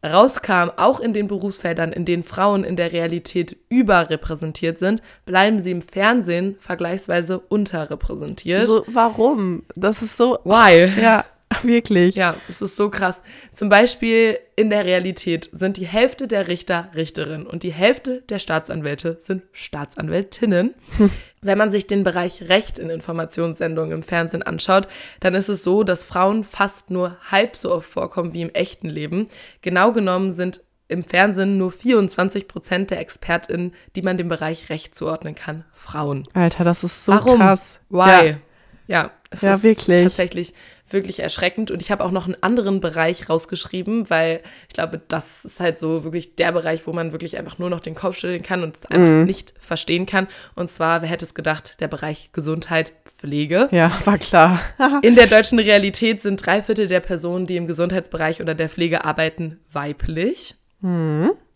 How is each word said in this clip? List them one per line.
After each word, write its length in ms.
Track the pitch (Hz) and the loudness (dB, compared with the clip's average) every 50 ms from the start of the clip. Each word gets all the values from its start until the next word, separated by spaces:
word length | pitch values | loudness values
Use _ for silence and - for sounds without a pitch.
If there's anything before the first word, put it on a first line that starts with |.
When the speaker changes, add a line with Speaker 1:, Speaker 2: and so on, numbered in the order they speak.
| - | -6
Speaker 1:
rauskam, 640 | 156 156 185 220 269 - - - - 202 180 175 170 - - | 2 4 6 6 6 4 -2 -4 -2 0 0 0 0 -2 0
auch 220 | 175 214 262 - | 2 2 2 2
in 100 | - 233 220 | -2 -4 -2
den 140 | 214 208 196 | -2 -4 -4
Berufsfeldern, 640 | 202 190 175 202 190 - - 175 170 165 165 160 | -4 -6 -6 -6 -8 -6 -6 -6 -4 -2 -4 -4
in 140 | 160 - 175 | -4 -6 -4
denen 180 | 170 175 170 170 | -2 -2 -4 -4
Frauen 400 | - - - 185 208 202 196 190 | -8 -4 0 0 0 2 0 -2
in 120 | - 185 175 | -4 -4 -4
der 160 | 175 170 170 | -4 -2 -2
Realität 640 | 170 165 170 165 175 - - - 180 170 - - _ _ _ | -4 -4 -2 -4 -6 -8 -6 -4 -4 -4 -4 -8 _ _ _
überrepräsentiert 1080 | 226 247 254 202 202 180 165 156 160 151 - - 160 151 165 156 156 - - 165 165 165 | 0 2 4 4 4 2 4 2 -4 -6 -6 -8 -8 -8 -8 -10 -8 -4 -4 -4 -4 -2
sind, 220 | 180 190 214 220 - - - _ _ | -2 -2 -2 -2 -4 -12 -20 _ _
bleiben 380 | - 180 185 196 208 220 208 180 | -2 2 2 4 4 2 0 -2
sie 80 | 180 | -4
im 100 | 180 175 | -6 -6
Fernsehen 760 | 160 - - 196 196 214 240 254 202 170 170 175 180 196 196 - | -8 -10 -6 0 0 2 2 2 0 -2 -2 -2 -2 -4 -6 -10
vergleichsweise 800 | _ - - 175 175 170 175 190 - - 175 175 170 160 185 185 | _ -10 -8 -6 -4 -6 -6 -6 -6 -2 -2 -2 -2 -2 -6 -8
unterrepräsentiert. 1300 | - _ - 214 208 185 - 165 156 147 156 147 - - - - 156 147 - - - 170 175 190 220 226 | -6 _ -2 -2 -2 -2 -4 -8 -8 -8 -8 -8 -6 -8 -8 -8 -10 -10 -12 -10 -6 -2 0 2 4 4
Speaker 2:
So, 180 | 220 220 - - | 4 2 2 0
warum? 760 | 226 247 226 233 220 - 220 254 294 233 202 185 175 165 - _ - | 2 2 2 2 2 2 2 2 2 2 -2 -2 -4 -6 -10 _ -10
Das 260 | - - 208 220 - | -2 -2 -2 0 -2
ist 140 | 233 214 - - | -6 -10 0 2
so 220 | 240 247 247 - - | 2 2 2 0 0
Speaker 1:
Why? 460 | 175 202 226 233 202 175 165 175 185 196 202 | 2 6 8 10 10 10 10 8 6 4 4
Speaker 2:
Ja, 240 | 220 233 220 208 - - _ _ _ _ | 4 4 4 4 2 -4 _ _ _ _
<laughs> 120 | 220 - - | -8 -4 0
wirklich. 520 | 240 233 233 226 - 214 180 175 180 185 | 2 2 2 2 2 2 4 4 4 4
Speaker 1:
Ja, 200 | 196 185 175 160 - - - | 2 0 -2 -2 -4 -12 -14
es 140 | 170 - | -12 -10
ist 140 | 202 190 - | -8 -8 -4
so 140 | - 208 208 | -2 -2 -2
krass. 320 | 202 - 196 185 185 - _ - - - - - | -2 -2 -2 -2 -4 -4 _ -20 -20 -20 -20 -20
Zum 180 | _ - - 208 | _ -6 2 6
Beispiel 680 | 208 202 226 247 - - - 226 226 226 226 220 214 - - _ _ | 6 6 6 6 2 -2 -2 2 4 4 4 4 2 -2 -8 _ _
in 140 | - 214 214 | 0 0 2
der 160 | 208 208 202 | 2 0 0
Realität 640 | 180 180 180 180 185 180 - - 190 165 165 165 - | 2 0 0 0 -2 -6 -6 -4 -4 -4 -4 -4 -10
sind 260 | - - 185 190 202 190 | -8 -4 -4 -4 -2 -4
die 100 | 185 165 | -8 -4
Hälfte 400 | 175 214 240 262 262 - 277 226 | 0 2 2 2 0 -4 -8 -4
der 200 | 226 202 190 170 | -2 -4 -2 -2
Richter 420 | 175 175 - - 185 170 170 185 175 | -6 -8 -4 -4 -4 -4 -4 -6 -6
Richterinnen 520 | 156 165 160 - - 156 147 156 156 151 - | -6 -6 -6 -6 -8 -8 -6 -8 -12 -12 -12
und 160 | - 170 - | -12 -10 -10
die 80 | 180 | -10
Hälfte 500 | 160 156 185 220 262 254 - 262 254 254 254 - | -6 -2 -2 -2 -2 -2 -4 -10 -10 -10 _ -10
der 100 | 208 196 | -10 -10
Staatsanwälte 760 | - - 165 156 156 - - 165 151 151 147 139 - 170 165 165 | -6 -4 -6 -6 -4 -6 -10 -8 -8 -8 -8 -6 -8 -8 -10 -10
sind 240 | - - 190 185 185 _ | -8 -8 -8 -8 -8 _
Staatsanwältinnen. 1200 | _ - - - - 151 147 - - - - 156 165 175 196 196 - - - 220 190 175 185 247 349 _ _ - - - | _ -20 -18 -14 -12 -12 -12 -12 -10 -10 -8 -4 -4 -4 -4 -6 -6 -4 0 0 2 2 0 0 -4 _ _ -10 2 4
Speaker 2:
Hm. 120 | 214 196 - - - - _ _ | 4 4 4 0 -14 -18 _ _
Speaker 1:
Wenn 160 | - 196 202 202 | -2 -2 2 2
man 140 | 214 214 | 2 2
sich 160 | 196 208 196 - | 0 -2 -2 0
den 160 | 208 202 196 | -2 0 0
Bereich 460 | 185 170 180 175 180 175 - 180 165 | 0 0 -2 -4 -4 -6 -10 -2 2
Recht 280 | 180 202 220 - - - | 2 2 2 0 -12 -12
in 100 | 196 160 | -10 -10
Informationssendungen 1000 | 165 165 160 - 170 165 165 165 - - 170 170 160 - 165 165 160 160 160 160 160 | -10 -10 -8 -8 -8 -8 -8 -8 -6 -6 -6 -6 -4 -4 -6 -6 -4 -4 -6 -6 -6
im 100 | 160 160 | -8 -8
Fernsehen 400 | - - 170 165 165 - 170 - | -4 -4 -4 -4 -2 -6 -8 -6
anschaut, 440 | - 160 160 - - 185 196 196 - - - - - - _ | -6 -6 -6 0 2 2 2 2 0 -12 -20 -20 -20 -20 _
dann 120 | - 185 180 | -2 0 0
ist 140 | 190 190 - | 0 -2 -2
es 140 | 208 185 - | -4 -4 0
so, 200 | 175 185 208 214 | 0 2 2 2
dass 200 | 190 180 175 - | 2 0 -4 -4
Frauen 400 | - - 175 185 196 208 226 208 | -6 -2 0 0 2 2 0 -4
fast 480 | - - - 196 202 196 - - _ | -6 -4 -4 -4 -4 -4 -10 -10 _
nur 240 | 180 180 180 175 175 - - - | -4 -4 -4 -4 -6 -12 -10 -2
halb 240 | - 196 165 165 - | 0 2 2 0 -4
so 160 | - - 165 | -8 -4 -4
oft 180 | 175 170 160 - | -4 -4 -4 -8
vorkommen 440 | - - - - - - 170 170 160 | -8 -8 -8 -6 -4 -6 -6 -6 -6
wie 80 | 170 | -8
im 80 | 170 165 - | -8 -6 -4
echten 360 | - 180 190 - _ - 165 | -4 -4 -4 -6 _ -12 -10
Leben. 380 | 151 151 151 151 170 185 220 226 - - - - _ _ | -8 -8 -8 -6 -4 -4 -4 -6 -10 -20 -20 -20 _ _
Genau 300 | - 180 175 180 190 226 233 | -8 -2 0 2 2 2 2
genommen 400 | 233 208 190 180 180 190 190 180 | 0 -2 0 -2 -2 -2 -4 -4
sind 260 | 170 180 185 180 - _ _ _ _ _ _ | -4 -6 -6 -8 -10 _ _ _ _ _ _
im 140 | 165 175 165 | -8 -8 -8
Fernsehen 540 | - - 180 190 208 196 185 190 196 202 196 | -2 2 2 2 2 2 0 0 0 0 0
nur 140 | 185 185 | 0 -2
vierundzwanzig 760 | 180 - - 240 254 220 202 185 - - 185 190 190 202 196 _ | -4 -6 -2 2 2 4 2 2 0 -2 -2 -2 -2 -6 -8 _
Prozent 420 | - 185 - - 185 180 196 190 | -16 -16 -8 -4 -4 -4 -2 -4
der 80 | 196 175 | -6 -8
ExpertInnen, 720 | 170 - - - - - 170 170 170 - - 175 175 180 - - _ _ _ | -8 -12 -14 -16 -6 -4 -4 -4 -4 -6 -6 -6 -6 -6 -8 -12 _ _ _
die 60 | - | -6
man 160 | 175 190 185 180 | -4 -2 -2 -2
dem 100 | 175 170 | -2 -4
Bereich 420 | 165 156 160 156 165 160 - - | -4 -4 -4 -6 -8 -8 -10 -10
Recht 260 | 160 156 - - _ | -10 -10 -12 -14 _
zuordnen 400 | - 160 156 160 160 - 160 151 | -10 -8 -8 -8 -8 -10 -12 -14
kann, 280 | - - - 151 160 160 _ | -12 -12 -12 -12 -12 -14 _
Frauen. 560 | _ _ - - - 151 151 143 143 135 143 - _ | _ _ -20 -14 -10 -8 -6 -4 -6 -6 -8 -6 _
Speaker 2:
Alter, 300 | 185 180 170 - - 175 | 2 2 2 2 2 0
das 200 | 170 170 - - | 0 0 0 -4
ist 220 | 175 - - - | -8 -6 -4 2
so 60 | - 196 | 4 4
Speaker 1:
Warum? 240 | 214 214 247 254 240 | 4 6 6 6 8
Speaker 2:
krass. 420 | 196 190 196 185 - - - _ _ _ | 8 6 6 4 0 -8 -10 _ _ _
Speaker 1:
Why? 200 | - 180 185 190 190 180 170 156 | 2 4 8 10 10 10 8 6
Speaker 2:
Ja. 60 | 151 147 - _ _ _ _ _ _ _ _ - | 2 -2 -10 _ _ _ _ _ _ _ _ -2
Speaker 1:
Ja, 240 | 202 170 151 - - _ _ _ | -2 0 0 -2 -8 _ _ _
es 120 | - 180 - | -10 -2 2
Speaker 2:
Ja, 100 | 196 196 | 2 2
Speaker 1:
ist 80 | 196 | 6
Speaker 2:
wirklich. 400 | 208 220 220 - - - 180 175 | 6 4 4 4 2 4 4 6
Speaker 1:
tatsächlich 540 | 175 185 185 - 180 180 - 175 175 - _ _ - - _ _ _ _ | 6 4 4 0 -4 -4 -4 -8 -10 -10 _ _ -20 -20 _ _ _ _
wirklich 300 | - 196 190 190 190 - | -4 -4 -4 -4 -8 -6
erschreckend. 500 | - - - - - 180 - - 220 202 | -6 -6 -4 -2 -4 -4 -2 -4 -6 -6
Und 140 | - 180 170 | -6 -8 -4
ich 80 | - | -4
habe 120 | 208 196 - | -4 -2 -2
auch 60 | 185 | -2
noch 160 | 180 190 175 | -2 -2 -4
einen 160 | 175 185 - | -4 -8 -4
anderen 400 | - 190 233 240 214 196 196 190 | -2 0 0 2 2 0 -2 0
Bereich 480 | - 170 156 170 160 165 180 175 - - | -2 -4 -2 0 0 0 0 -4 -4 -2
rausgeschrieben, 800 | 180 165 165 - - 170 - - - 185 180 190 220 233 220 - | -2 -2 -2 -4 -8 -10 -10 -8 -8 -8 -6 -4 -4 -4 -2 0
weil 320 | 180 160 160 165 160 165 - - - - _ _ | 0 0 0 0 -2 -4 -8 -16 -20 -20 _ _
ich 60 | - | -6
glaube, 260 | - 165 170 170 160 _ _ | -6 -6 -6 -6 -12 _ _
das 380 | - 160 - - - - - | -6 -6 -6 -8 -14 -16 -14
ist 140 | - - - | -12 -10 -4
halt 180 | 180 175 165 165 | -2 -2 -2 -2
so 260 | - 160 160 165 151 | -4 -4 -4 -4 -6
wirklich 320 | 160 160 175 165 - _ - | -6 -8 -8 -10 -10 _ -2
der 140 | - 170 | -2 0
Bereich, 360 | 170 175 160 165 160 165 160 - | 0 -2 -2 -4 -6 -6 -6 -8
wo 40 | 160 | -8
man 180 | 175 165 165 | -6 -6 -6
wirklich 260 | 151 160 170 165 - - | -8 -10 -10 -10 -10 -12
einfach 220 | - 165 - - | -12 -14 -12 -10
nur 100 | 175 180 | -6 -6
noch 120 | 180 165 | -6 -6
den 120 | - 165 160 | -8 -12 -12
Kopf 240 | - - 190 185 - | -6 -6 -6 -6 -6
schütteln 240 | - 180 180 170 | -8 -8 -8 -8
kann 220 | - - 190 180 175 | -8 -6 -6 -6 -6
und 140 | 160 156 - | -8 -10 -14
es 80 | - - | -12 0
einfach 200 | - 170 180 165 160 156 | 4 6 6 8 8 6
Speaker 2:
Mhm. 60 | 165 | 4
Speaker 1:
nicht 280 | 185 190 - - - _ - | 2 0 -4 -10 -20 _ -20
verstehen 480 | - - 170 156 - - 170 175 185 190 | -10 -8 -8 -8 -4 -2 -2 -2 -2 -2
kann. 200 | - 190 190 190 - - - - _ | -2 -2 -2 -4 -8 -20 -20 -20 _
Und 160 | - 180 175 | -10 -8 -8
zwar, 320 | - - 165 160 165 170 165 | -6 -4 -2 0 0 -2 -2
wer 60 | 160 | -4
hätte 140 | 170 170 180 | -6 -6 -8
es 100 | - - | -12 -12
gedacht, 440 | - 151 156 156 151 - - - _ | -8 -4 -4 -4 -4 -8 -18 -10 _
der 60 | 165 147 | -8 -8
Bereich 440 | - 143 - 156 151 - - _ _ | -6 -8 -8 -8 -10 -10 -12 _ _
Gesundheit, 600 | - 151 151 160 165 160 - 170 160 160 156 _ _ _ - _ | -8 -6 -4 -6 -6 -6 -4 -2 -2 -2 -2 _ _ _ -20 _
Pflege. 540 | _ - 147 143 147 151 147 165 185 247 285 | _ -12 -6 -4 -4 -4 0 2 2 2 4
Speaker 2:
Ja, 220 | 202 175 165 170 180 - - | 4 4 4 4 2 2 2
war 120 | 202 202 170 | 2 2 2
klar. 420 | - - - 175 160 170 180 170 - - - _ | 0 4 6 8 8 8 6 2 -2 -6 -4 _
<laughs> 240 | 277 269 277 285 - | 0 2 2 4 6
Speaker 1:
In 100 | 220 240 | 8 10
der 140 | 233 233 208 | 10 10 10
deutschen 320 | 220 214 220 - - 233 | 8 6 6 6 2 2
Realität 640 | 220 202 208 202 196 202 190 - 226 226 220 202 - | 4 6 4 4 4 2 -2 0 0 0 0 0 -2
sind 200 | 208 196 190 - | -4 -4 -2 0
drei 200 | - 180 208 202 | 0 0 0 0
Viertel 240 | - 220 196 214 185 | -2 -2 -2 0 0
der 140 | 185 180 | 0 0
Personen, 440 | 175 - 190 165 156 175 175 185 185 | 0 -2 -6 -4 -4 -4 -4 -4 -4
die 120 | 170 185 175 | -4 -4 -4
im 100 | 170 165 | -4 -4
Gesundheitsbereich 720 | 170 151 170 180 180 190 180 - - 160 160 156 165 - | -2 -2 -2 -2 -2 -4 -6 -6 -8 -4 -4 -4 -4 -4
oder 140 | 165 165 160 | -4 -6 -4
der 140 | 156 165 156 | -4 -4 -6
Pflege 360 | - - 170 170 160 170 - | -2 -2 -2 0 0 -2 -2
arbeiten, 540 | 156 151 - 160 160 160 - 170 160 156 - _ _ | -2 -2 -2 -2 -4 -2 -6 -10 -10 -10 -14 _ _
weiblich. 840 | _ 151 143 147 147 _ - - 156 156 175 233 349 - - - - _ _ _ _ _ | _ -8 -8 -8 -8 _ -6 -6 -4 -2 -2 -4 -4 -6 -12 -20 -20 _ _ _ _ _
Speaker 2:
Mhm. 520 | - 185 180 170 160 160 151 151 165 269 403 - _ _ _ | -6 -4 -2 -2 -2 -2 0 0 0 0 0 -2 _ _ _